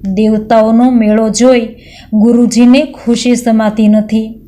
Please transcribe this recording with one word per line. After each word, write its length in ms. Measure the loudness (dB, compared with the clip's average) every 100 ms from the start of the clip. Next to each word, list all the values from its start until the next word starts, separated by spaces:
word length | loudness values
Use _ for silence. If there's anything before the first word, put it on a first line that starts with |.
| -6
દેવતાઓનો 720 | -2 0 -2 0 0 2 2 2
મેળો 360 | 2 0 0 -2
જોઈ 360 | 0 2 2 -2 -14 -20 -20 -6
ગુરુજીને 680 | 0 2 2 0 2 4 4 0
ખુશી 440 | -8 -4 -4 -2 -2
સમાતી 520 | -2 -2 -2 0 0
નથી. 400 | 0 0 -4 -6 -14